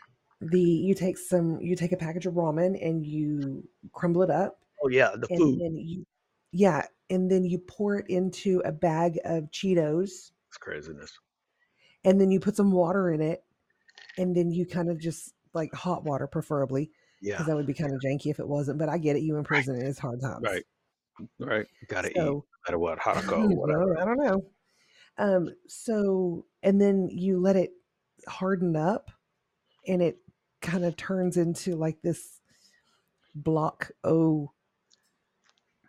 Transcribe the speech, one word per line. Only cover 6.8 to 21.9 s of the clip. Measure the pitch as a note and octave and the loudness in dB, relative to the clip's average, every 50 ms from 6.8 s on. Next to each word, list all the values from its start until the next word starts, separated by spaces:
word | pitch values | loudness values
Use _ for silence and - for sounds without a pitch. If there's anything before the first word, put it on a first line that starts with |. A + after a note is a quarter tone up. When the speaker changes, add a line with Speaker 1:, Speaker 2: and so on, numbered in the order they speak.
| - - _ _ _ _ | -2 -4 _ _ _ _
Speaker 1:
and | F#3 F#3 F#3 F#3 | -2 0 2 2
then | F#3+ F#3 F#3 | 2 2 2
you | F3 F3 F3+ | 0 -2 -4
pour | - - - - G#3 G#3 G3+ | -6 -10 -8 -6 -4 -2 -2
it | G3+ G3 - | -4 -4 -2
into | F#3 F3+ F#3 F#3+ F3+ - - G3+ F#3 F3+ F3 | -2 -2 -2 -2 -4 -4 -2 0 0 2 0
a | D#3+ | -2
bag | D#3 D3+ - E3+ D#3 D#3+ E3+ F3 D#3+ E3 - | -2 0 0 0 2 2 0 0 0 -2 -4
of | - E3 E3 D#3 D#3 | -4 -4 -4 -4 -6
Cheetos. | - - - F#3+ F#3 E3+ D#3 D3+ D3+ E3+ F#3+ G3+ - - - - _ _ _ _ | -10 -4 0 2 2 2 2 2 0 0 -2 -4 -6 -14 -20 -20 _ _ _ _
Speaker 2:
It's | - - | -20 -18
craziness. | - - - D2+ D2 D#2+ D#2 C#2+ D2 - - - _ _ _ _ _ _ _ _ _ _ _ _ _ _ _ _ - | -14 -12 -12 -12 -10 -12 -14 -16 -16 -20 -20 -20 _ _ _ _ _ _ _ _ _ _ _ _ _ _ _ _ 4
Speaker 1:
And | F#3+ F#3+ G3 | 4 6 6
then | G3 F#3+ | 6 6
you | F#3+ F#3 | 4 4
put | - G#3 - | 2 0 2
some | - G3+ G3+ | 4 4 4
water | F#3+ F3+ F3 E3 F#3 G3+ F#3+ F3 | 6 4 4 4 2 2 2 2
in | D#3+ D3+ | 2 2
it, | D#3 D#3 - - - _ _ _ _ _ _ _ _ _ _ - - - - | 0 -2 -2 -4 -10 _ _ _ _ _ _ _ _ _ _ -20 -20 -16 -6
and | - F#3 F#3 F3+ | -4 -2 0 2
then | F3 F3 E3+ | 2 2 2
you | E3 F3 F3 | 2 0 -2
kinda | F3 - F3+ E3+ E3+ F3 | -2 -2 -2 -2 -2 -4
just, | D#3 D#3+ E3 D#3 - - - _ _ _ _ _ | -4 -4 -6 -8 -8 -14 -18 _ _ _ _ _
like, | E3 D#3+ - - | -6 -6 -6 -8
hot | - - F#3 F3 - - | -8 -4 -4 -4 -4 -2
water | D#3 C#3 C3 C3+ | -4 -4 -4 -4
preferably, | C#3+ - D#3+ D3+ - D3+ C#3+ C#3 B2 C3 C3+ D3+ - _ _ _ _ _ _ - G3+ G3+ | -4 -6 -6 -4 -2 -2 -2 -2 0 0 -2 -4 -4 _ _ _ _ _ _ -6 -6 -4
'cause | - D#3+ | -2 -2
Speaker 2:
Yeah. | |
Speaker 1:
that | D#3 D#3 | -2 0
would | D3 D3 | 0 0
be | C#3+ C#3 | -2 -2
kinda | - D#3+ C#3+ C3+ C3 | -2 -2 -4 -4 -2
janky | C3 C3+ C#3+ C#3+ - D3 | -2 -2 -2 -2 -2 -4
if | D3 - | -4 -4
it | - | -4
wasn't, | - C#3+ D3 D3 C3+ C#3 D3+ | -4 -2 -2 -2 -2 -2 -2
but | D#3+ D3+ | -2 -2
I | D3 | -2
get | F3 D3+ D3+ C#3+ | 0 0 0 0
it, | D3+ D#3+ | 2 0
you | D#3 D3+ | 0 -2
in | D3+ D3 | -2 -2
Speaker 2:
Right. | |
Speaker 1:
prison, | - D#3 C#3+ C3+ C3 C3+ | 0 -2 0 0 0 -4
and | B2 B2 | -4 -4
it's | C3+ C#3 - | -6 -6 -6
hard | - C3 A#2+ B2 | -6 -8 -6 -6
times. | C3+ A2+ F#2+ - A#2 | -6 -6 -6 -4 -4
Speaker 2:
Right. | G#2+ F#2+ F2+ - _ _ _ _ _ _ _ _ _ _ - - - _ _ | -4 -4 -4 -6 _ _ _ _ _ _ _ _ _ _ -20 -20 -20 _ _
Right. | - - A2 G#2+ G#2 - _ _ - | -6 -2 -2 -2 -2 -6 _ _ -14
Gotta | - | -8